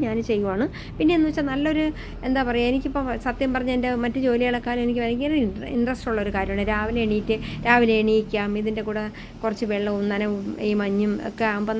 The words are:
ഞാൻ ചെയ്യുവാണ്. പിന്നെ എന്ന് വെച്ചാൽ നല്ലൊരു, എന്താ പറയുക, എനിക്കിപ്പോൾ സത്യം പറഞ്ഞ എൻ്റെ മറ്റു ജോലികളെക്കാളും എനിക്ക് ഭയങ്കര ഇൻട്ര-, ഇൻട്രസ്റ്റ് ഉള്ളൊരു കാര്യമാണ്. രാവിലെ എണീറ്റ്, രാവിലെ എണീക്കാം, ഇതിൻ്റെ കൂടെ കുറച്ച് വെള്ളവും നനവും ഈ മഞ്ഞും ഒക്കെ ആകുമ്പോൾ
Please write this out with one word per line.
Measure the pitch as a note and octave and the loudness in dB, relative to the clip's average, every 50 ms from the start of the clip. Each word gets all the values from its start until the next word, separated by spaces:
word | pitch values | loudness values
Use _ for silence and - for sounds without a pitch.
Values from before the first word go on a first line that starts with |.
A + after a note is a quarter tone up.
| D4 | 0
ഞാൻ | A3+ A3 A3+ A3+ - | 0 0 -2 0 0
ചെയ്യുവാണ്. | A#3 G#3 G3+ G3 F#3 G3 B3+ D4+ - - - - - - | 0 0 2 0 0 0 0 -2 -2 -6 -12 -10 -2 2
പിന്നെ | D#4+ D#4 F4 E4 | 2 4 4 4
എന്ന് | D#4 D#4 | 4 2
വെച്ചാൽ | D4 E4 D4 C#4 C4 | 2 0 -2 -2 0
നല്ലൊരു, | C#4 C#4+ D#4 D#4 D#4 D#4 D#4 D#4 - - - - - - B3 | 0 0 2 2 2 2 0 -2 -4 -8 -12 -12 -6 -4 0
എന്താ | C4 C4+ C4 A#3+ | 0 2 2 2
പറയുക, | A#3+ A#3+ A#3+ A#3+ B3+ | 2 2 2 2 2
എനിക്കിപ്പോൾ | C4+ C4+ - C#4 C#4+ C4+ B3+ A#3 A3+ - B3+ | 2 0 -2 -2 -2 -2 -2 -2 -4 -4 -4
സത്യം | A#3+ - C#4 C4 B3 B3+ | -2 0 0 0 0 0
പറഞ്ഞ | B3 B3+ B3+ B3 | 0 0 0 0
എൻ്റെ | A#3+ B3+ B3 A#3+ A#3+ | 0 0 0 0 0
മറ്റു | A#3+ A3 C4+ C4 C4 | -2 0 0 2 2
ജോലികളെക്കാളും | A#3+ A#3+ B3 B3 A#3+ A#3+ A3+ A#3+ A#3+ B3 A#3+ | 2 2 2 2 0 0 -2 -2 -2 0 0
എനിക്ക് | A#3+ A#3+ A#3+ A#3 | 0 0 0 0
ഭയങ്കര | A#3 A#3+ A#3+ C4+ D4 D#4 D4+ B3 | 0 0 0 0 0 2 2 2
ഇൻട്ര-, | G3+ G3 G#3 A3 - - | 0 -2 -4 -6 -4 -2
ഇൻട്രസ്റ്റ് | A#3+ A#3+ A#3+ C4 - - - | 0 0 0 -2 -2 -4 -2
ഉള്ളൊരു | A3+ G#3 G3+ G3+ G3 | -2 0 0 0 0
കാര്യമാണ്. | G3 F#3+ F#3+ G3 G3+ G3+ G#3 G#3+ | 0 0 0 0 0 0 0 0
രാവിലെ | G#3 G#3+ A3 A#3 A#3+ A3+ | 0 0 0 0 0 2
എണീറ്റ്, | G#3+ G#3 G#3+ G#3+ A3+ A3 G#3+ A3 A3+ - - - A#3+ | 2 2 0 0 0 0 -2 -2 -6 -8 -2 2 4
രാവിലെ | A#3+ A#3+ A#3+ A3+ A3 A3 A3 | 6 6 6 6 4 4 4
എണീക്കാം, | A3 A3 A3 G#3 - - G#3 G3+ G3+ G#3 G#3 G#3+ | 4 4 4 2 0 -2 -2 -2 -2 -2 -2 -2
ഇതിൻ്റെ | A3 A3 A3 G#3 G#3+ | -2 -4 -4 -4 -4
കൂടെ | G#3+ G#3+ G#3+ G#3+ G#3+ - - - - - - | -4 -4 -6 -6 -8 -12 -14 -14 -10 -6 -4
കുറച്ച് | A3+ G#3+ G#3 B3 G#3 G#3 | -4 -2 -2 -2 -2 0
വെള്ളവും | G3+ G#3 G#3 G#3 G3+ G3+ G#3 G#3 | 0 0 0 0 0 0 0 0
നനവും | G3+ G#3 G#3+ G#3 G3+ G3 G3+ A3 - - G#3+ | 0 0 0 -2 -2 -4 -6 -6 -2 -2 0
ഈ | G#3 G#3 G3+ | 0 0 0
മഞ്ഞും | G3+ G3 G3+ G#3 G#3 G3+ G#3+ - - | 0 0 2 2 2 0 -2 -4 -6
ഒക്കെ | G#3+ - A3+ A3 G#3 | -4 -2 0 0 0
ആകുമ്പോൾ | G3+ G#3+ G#3 A3 A3 | 0 -2 -2 -2 -2